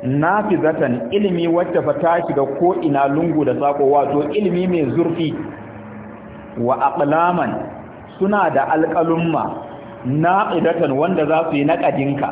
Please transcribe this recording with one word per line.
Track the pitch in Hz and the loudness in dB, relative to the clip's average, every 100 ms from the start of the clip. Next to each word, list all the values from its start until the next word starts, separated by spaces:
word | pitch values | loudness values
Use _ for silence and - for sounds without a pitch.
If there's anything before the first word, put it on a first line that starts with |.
Nafizatan, | 127 143 160 208 208 175 160 160 165 123 - | 0 2 2 2 2 2 2 2 0 0 -2
ilimi | 202 202 175 170 | 0 0 0 2
wacce | 165 175 175 | 0 2 0
fa | 147 | 0
ta | 143 170 170 170 | 0 2 2 0
shiga | 139 135 139 | 0 0 2
ko | 175 185 | 2 2
ina | 160 139 139 | 0 2 2
lungu | 147 170 151 131 | 2 0 2 0
da | 123 | 2
sako, | 143 143 139 | 0 2 4
wato | 143 131 143 147 | 4 2 0 0
ilimi | 143 196 175 185 | 0 0 0 0
mai | 175 135 160 | 0 0 0
zurfi. | 165 165 160 - - - - - - - - - - - - - | 0 0 -4 -4 -10 -12 -16 -16 -16 -16 -16 -18 -18 -18 -14 -4
Wa | 120 131 139 | -2 2 0
aqlaman, | 151 143 156 175 175 127 - - - - - - - | 2 2 4 2 2 -2 -4 -8 -12 -16 -18 -18 -4
suna | 196 208 170 | 0 2 2
da | 139 - | 2 2
alƙalumma, | 160 160 175 165 165 165 147 104 - - - - - 123 | 0 2 0 2 0 0 0 -2 -8 -12 -16 -16 -10 -4
naqidatan, | 147 165 190 214 185 160 170 160 135 | 2 2 2 2 0 0 2 0 2
wanda | 170 175 147 | 0 0 2
za | 160 165 | 2 0
su | 147 | 0
yi | 143 | 2
naƙadinka. | 175 165 139 139 143 131 | 2 0 0 -2 -2 -4